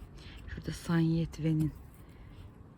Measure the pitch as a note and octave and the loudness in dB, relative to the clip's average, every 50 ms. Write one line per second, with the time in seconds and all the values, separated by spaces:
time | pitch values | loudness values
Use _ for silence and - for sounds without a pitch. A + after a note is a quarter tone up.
0 | - - - - - - - - - - - - - - D#3+ - - - E3+ E3 | -6 -12 -14 -14 -14 -14 -14 -12 -12 -10 -10 -6 -6 -6 -6 -6 -2 2 4 6
1 | E3 D#3+ E3 E3 E3 D#3 - - D3+ E3 D#3 D#3 D#3 D3 - - - - - - | 6 6 6 4 2 0 -2 0 2 4 4 6 4 2 0 -4 -14 -16 -18 -18
2 | - - - - - - - - - - - - - - - | -18 -18 -18 -18 -16 -16 -16 -16 -16 -16 -16 -18 -20 -20 -18